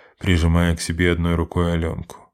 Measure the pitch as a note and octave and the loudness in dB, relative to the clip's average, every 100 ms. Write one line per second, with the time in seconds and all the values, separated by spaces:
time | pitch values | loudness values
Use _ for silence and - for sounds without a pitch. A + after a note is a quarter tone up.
0 | - _ F#2 E2+ E2 E2+ F2 E2 - E2+ | -20 _ 0 2 4 2 2 0 -4 0
1 | F2 E2+ E2+ E2 E2 F2+ E2+ E2+ E2 - | 0 2 0 -2 -2 -2 0 -2 -4 -6
2 | - - - | -12 -18 -20